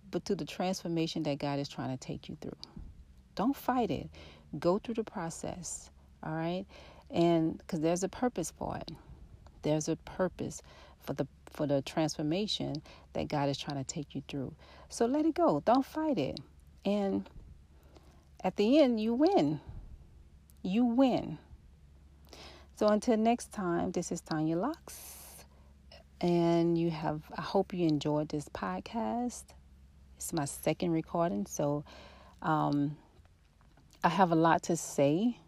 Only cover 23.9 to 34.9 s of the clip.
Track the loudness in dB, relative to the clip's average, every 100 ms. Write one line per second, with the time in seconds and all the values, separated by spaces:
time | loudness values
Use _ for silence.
23.9 | -4 -4 -8 -4 -2 0 0 -2 -6 -12
24.9 | -18 -16 -18 -20 -20 -20 -20 -20 -20 -20
25.9 | -20 -20 -2 2 4 4 4 4 2 0
26.9 | 0 -4 -4 -8 -10 -2 0 0 0 2
27.9 | 2 2 0 -2 -6 -6 -8 -6 -6 -6
28.9 | -4 -4 -2 -4 -6 -18 -20 -20 -20 -20
29.9 | -20 -20 -12 -6 -4 -4 -2 -2 0 0
30.9 | 0 0 0 0 0 -6 -2 0 -2 -6
31.9 | -18 -20 -20 -20 -8 0 2 2 2 0
32.9 | -4 -16 -20 -20 _ _ _ -20 -20 -20
33.9 | 0 0 4 4 6 6 4 2 -2 -2